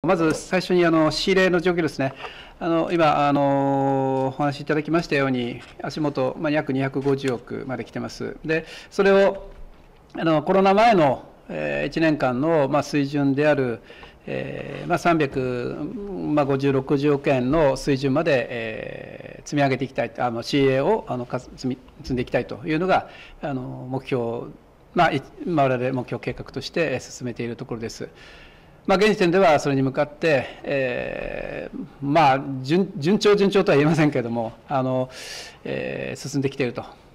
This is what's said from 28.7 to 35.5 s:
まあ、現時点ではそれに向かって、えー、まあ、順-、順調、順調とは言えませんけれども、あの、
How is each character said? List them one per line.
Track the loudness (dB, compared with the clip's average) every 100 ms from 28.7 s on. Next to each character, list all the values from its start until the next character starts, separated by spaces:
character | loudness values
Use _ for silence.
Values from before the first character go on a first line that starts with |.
| -10 0
ま | 4
あ、 |
現 | 4
時 | 4
点 | 4
で | 6
は | 6 6
そ | 4
れ | 2
に |
向 | 0
か | 0
っ | -2
て、 | 0 2 2 0 -10
え | -4 -2 -2 -2 -6 -6 -8 -8 -8 -10 -10
ー、 | -12 -12 -8
ま | 0 4 4
あ、 | 4 -2 -8
順-、 | 0 2 2 -2
順 | 0 4
調、 | 6 6
順 | 6
調 | 4
と | 4
は | 4
言 | 4
え |
ま | 4
せ | 4
ん |
け | 2
れ |
ど | -2
も、 | -4 -4 -8 -4
あ | -2
の、 | 0 -2 -4 -8 -14 -14 -16